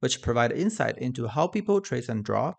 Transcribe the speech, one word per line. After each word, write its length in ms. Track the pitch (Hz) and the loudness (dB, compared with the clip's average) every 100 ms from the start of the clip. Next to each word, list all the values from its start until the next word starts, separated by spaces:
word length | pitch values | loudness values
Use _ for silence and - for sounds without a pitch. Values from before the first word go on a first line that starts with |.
which 200 | 131 - | -2 -2
provided 380 | - 117 117 135 | 0 2 2 2
insight 380 | 196 214 117 - | 0 0 -2 0
into 300 | 127 123 117 | -4 -4 -2
how 200 | 120 175 | 0 0
people 320 | 214 208 202 | 0 2 2
trace 300 | 196 123 120 | 2 -4 -2
and 160 | 113 104 | -4 0
draw 280 | 107 135 | 0 0